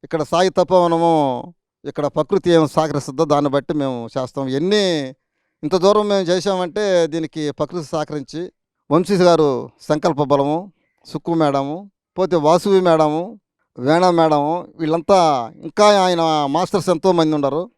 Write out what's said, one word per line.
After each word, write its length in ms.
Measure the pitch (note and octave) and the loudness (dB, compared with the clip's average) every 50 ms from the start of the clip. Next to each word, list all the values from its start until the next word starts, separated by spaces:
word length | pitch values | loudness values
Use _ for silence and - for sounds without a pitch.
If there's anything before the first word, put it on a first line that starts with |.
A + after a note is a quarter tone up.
| - | -12
ఇక్కడ 180 | C#3 - D#3+ D3+ | -8 -6 -6 -4
సాయి 280 | - - E3 F#3 F#3+ | 0 0 2 2 2
తపోవనము, 1040 | - - F3+ - F#3 F#3 F3 E3+ E3+ E3 E3+ E3+ E3 D#3 D3 C3+ B2+ A#2+ C3 F3 F3 _ _ _ _ _ _ | 2 0 0 4 4 2 4 4 2 2 2 2 2 2 0 -2 -4 -6 -10 -14 -20 _ _ _ _ _ _
ఇక్కడ 220 | C#3 - - D3 | -12 -8 -6 -6
ప్రకృతి 440 | C#3+ _ D#3 D3+ - G3+ F#3+ - F3+ | -4 _ -4 -2 -2 -2 -2 0 4
ఏం 160 | E3+ E3 D#3 | 4 4 4
సహకరిస్తుందో 580 | C#3+ - E3+ D#3 D#3 C#3+ D3 C3 - C3+ B2+ E3 | 2 0 -2 -2 0 -2 -6 -6 -8 -4 -4 0
దాన్ని 260 | D3+ D3 C#3+ D3 C#3+ | 0 2 0 0 0
బట్టి 240 | C3 C#3+ C3+ - E3 | -2 -2 -2 -2 -6
మేము 340 | D3+ C#3 C3+ B2+ A#2+ A#2 A2 - C#3 | -4 -4 -4 -6 -8 -10 -10 -8 -8
చేస్తాం. 300 | B2+ B2+ _ C#3+ C3+ C3 | -8 -8 _ -8 -6 -4
ఎన్ని 600 | B2+ C#3 D#3 F#3 G#3 G#3+ G3+ F#3 F3 D3+ C#3 C3 C3 _ _ _ _ _ _ _ _ _ - | -4 -2 -2 0 0 0 0 0 -2 -4 -6 -8 -12 _ _ _ _ _ _ _ _ _ -8
ఇంత 140 | D3+ F#3 | -4 -2
దూరం 320 | F#3 E3 G3 G#3 G#3+ G#3+ G#3 | 2 2 4 4 4 2 0
మేము 140 | G3+ G3 F#3+ | -2 -2 0
చేసామంటే 840 | E3 F3+ F#3 - G3+ G3 F#3 F3+ F3 C#3+ G#3 G#3+ G3+ F#3 F3 E3+ | 0 -2 -2 -2 -4 -4 -4 -4 -6 -6 -4 -2 0 2 0 0
దీనికి 440 | D#3+ C#3+ E3 E3 D3 _ D#3+ D3+ D3 | 0 -4 -6 -8 -8 _ -8 -8 -8
ప్రకృతి 340 | C#3 _ G3+ - - F3+ D#3 | -4 _ -8 -6 -6 -12 -10
సహకరించి, 680 | - - D#3 D3+ - D3+ D3+ C#3+ _ - D3+ F3 F3+ _ _ _ _ _ _ _ _ | -8 -6 -8 -6 -6 -8 -12 -12 _ -12 -12 -12 -14 _ _ _ _ _ _ _ _
వంశీ 260 | C#3+ E3 F#3 - G3+ | 0 0 2 2 0
గారు 540 | F3 F#3 F3+ E3+ D#3 D#3 C#3+ C3+ A#2+ A#2+ B2 _ _ - - | 4 4 4 6 4 2 0 0 -2 -6 -10 _ _ -4 -4
సంకల్ప 340 | D3+ D3+ - F3 D#3 C3+ D3 | -4 -2 0 -2 -2 -2 0
బలము, 500 | C3 C#3+ C#3+ C#3 C#3+ D3+ E3 F#3+ G3+ _ _ _ _ _ _ _ | 0 2 0 2 0 -2 -6 -8 -12 _ _ _ _ _ _ _
సుక్కు 280 | - - D#3 _ - E3+ | -14 -14 -12 _ -4 -2
మేడము, 560 | E3 D#3+ C#3+ C#3 C#3 C#3 C#3 D3+ F3 G3+ G3+ _ _ _ _ _ - | 0 0 0 0 -2 -2 -4 -8 -12 -14 -18 _ _ _ _ _ -4
పోతే 180 | F#3 F3 F3+ | -2 0 0
వాసువి 440 | E3+ D3 D3+ E3 F3 - G3+ G3 F#3+ | 0 2 4 2 2 2 2 2 2
మేడము, 600 | F#3 F3 E3 D#3+ D#3 D3+ D3+ D#3+ F3 G#3 A3+ G#3+ _ _ _ _ _ _ _ - | 4 4 2 4 2 0 0 -4 -6 -8 -14 -20 _ _ _ _ _ _ _ -8
వేణా 320 | B2 C3+ D#3 E3+ F3+ F3+ | -2 0 2 2 4 2
మేడము, 580 | F3 E3+ E3 D#3+ D#3 D3 C#3+ D3 E3 F3 E3+ - _ | 4 4 2 4 2 0 0 -2 -4 -6 -8 -12 _
వీళ్ళంతా 760 | - E3 D#3 D#3+ E3+ D#3+ - G3+ F#3+ E3+ D#3+ D3 B2+ A#2 A2+ - | -8 -4 -4 -4 -4 0 2 4 4 4 2 2 0 -4 -8 -12
ఇంకా 480 | - - E3 _ - G#3 G#3 G#3 G3 F#3 | -16 -18 -12 _ 2 4 4 4 4 2
ఆయన 420 | F#3 F3+ E3+ E3 D#3+ D#3 D3+ D3 | 2 2 0 0 0 0 0 -2
మాస్టర్స్ 420 | C#3 C#3 D#3+ F#3 - - G3 D#3 - | -2 -2 -2 -2 -2 -2 -4 0 0
ఎంతోమంది 460 | F3 D#3 - F#3+ F3+ E3+ D#3+ D#3 D#3 | -2 0 2 2 2 2 2 0 0
ఉన్నారు. 360 | D3 C#3+ C3+ C#3 D#3 F3+ A#3+ _ | -2 -2 -2 -4 -4 -8 -10 _